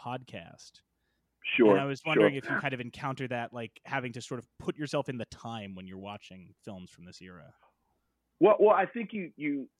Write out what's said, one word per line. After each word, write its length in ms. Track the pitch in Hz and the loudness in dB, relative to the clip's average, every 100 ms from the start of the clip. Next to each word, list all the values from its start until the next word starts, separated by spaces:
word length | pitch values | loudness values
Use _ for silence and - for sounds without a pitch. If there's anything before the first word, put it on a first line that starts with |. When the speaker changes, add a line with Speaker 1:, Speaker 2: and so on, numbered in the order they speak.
Speaker 1:
podcast. 840 | 120 127 123 98 80 - - - _ _ _ _ _ _ - - | -10 -10 -10 -16 -16 -20 -20 -20 _ _ _ _ _ _ -4 6
Speaker 2:
Sure, 140 | 117 | 8
Speaker 1:
And 100 | 98 | 8
I 40 | 139 | 4
was 160 | 135 160 | -4 0
wondering 280 | 151 - | 4 4
Speaker 2:
sure. 20 | 139 | 4
Speaker 1:
if 140 | 131 | -4
you 60 | 143 | -4
kind 180 | 143 | -4
of 60 | 127 | -6
encounter 480 | 120 - 143 131 127 | -8 -8 -6 -6 -6
that, 240 | 123 117 | -6 -6
like, 260 | 120 113 - - | -8 -12 -14 -8
having 260 | 139 127 | -6 -4
to 80 | 120 | -8
sort 180 | - 127 | -10 -10
of 80 | 113 - | -10 -10
put 180 | - 160 | -8 -6
yourself 300 | 147 147 135 | -4 -2 -4
in 100 | 123 | -6
the 80 | 110 | -10
time 480 | - 117 113 101 | -12 -12 -10 -10
when 120 | 95 92 | -12 -12
you're 120 | 95 | -14
watching 560 | 95 104 - 92 90 - | -14 -14 -16 -20 -20 -18
films 260 | - 95 90 | -16 -14 -16
from 140 | - 87 | -18 -20
this 160 | - | -18
era. 320 | 92 90 82 _ _ _ _ _ _ _ _ _ | -18 -18 -20 _ _ _ _ _ _ _ _ _
Speaker 2:
Well, 160 | 214 208 | 6 8
well, 160 | 208 | 8
I 120 | 190 185 | 8 4
think 260 | 240 214 | -4 -8
you, 200 | 214 170 - | -8 -10 -6
you 320 | 147 143 127 _ | -4 -4 -6 _